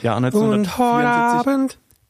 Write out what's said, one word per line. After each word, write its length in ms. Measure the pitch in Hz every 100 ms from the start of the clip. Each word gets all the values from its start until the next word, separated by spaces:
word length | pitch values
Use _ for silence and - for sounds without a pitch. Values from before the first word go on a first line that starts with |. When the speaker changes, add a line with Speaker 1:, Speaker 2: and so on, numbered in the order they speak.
Speaker 1:
Jahr 140 | 117 110
Speaker 2:
Und 60 | 127
heute 100 | 214
Speaker 1:
neunzehnhundertvierundsiebzig. 1120 | 220 208 185 - 247 240 240 240 233 240 254
Speaker 2:
Abend. 260 | 277 269 - _ _ _